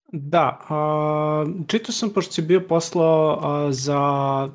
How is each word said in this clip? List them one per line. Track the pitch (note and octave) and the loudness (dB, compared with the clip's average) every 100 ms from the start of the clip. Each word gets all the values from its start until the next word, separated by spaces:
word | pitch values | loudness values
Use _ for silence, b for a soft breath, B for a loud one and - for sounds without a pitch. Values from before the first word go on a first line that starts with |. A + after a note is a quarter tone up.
| _ | _
Da, | D#3 C#3+ E3+ C3+ - - | -12 -2 2 2 -2 -6
a, | D3+ D3+ D3+ D3+ D3+ D3+ D3+ D3+ F#3 D3 | -2 0 0 0 0 0 0 -2 -4 -2
čitao | A3 - | -2 -2
sam, | - A3 | -4 -2
pošto | G3+ E3+ | -2 -2
si | - | -4
bio | D#3+ F#3 | 2 0
poslao, | F#3 E3 E3 F3 D#3+ D#3+ D#3 D3 | 2 0 0 2 4 4 4 0
a, | D3 D3 D3 | -2 -2 -2
za | C3 C3+ C#3+ C#3+ C#3 C#3 C3+ C#3 | -2 0 0 2 2 0 -2 -4